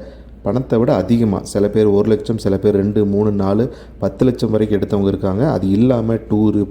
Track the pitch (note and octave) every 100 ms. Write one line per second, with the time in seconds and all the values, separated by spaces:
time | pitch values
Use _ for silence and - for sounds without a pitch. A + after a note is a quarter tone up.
0 | - - - - - A2+ C3+ A#2 A#2+ A#2+
1 | F2+ A#2 A2+ G2 - G#2 G#2 G#2+ G#2+ G2+
2 | G#2 A2 - A#2 G2+ F#2+ G#2 G2+ G2 G#2
3 | G2+ G2+ G#2+ G2+ F#2+ G2+ B2 - - -
4 | G2 - B2+ A#2+ A#2 G#2+ G#2+ G2+ G2 G#2
5 | G2 F#2+ G2 F#2+ D3 G#2+ F#2+ G2 B2 B2
6 | A2 A2+ - G#2+ G#2+ G#2 G2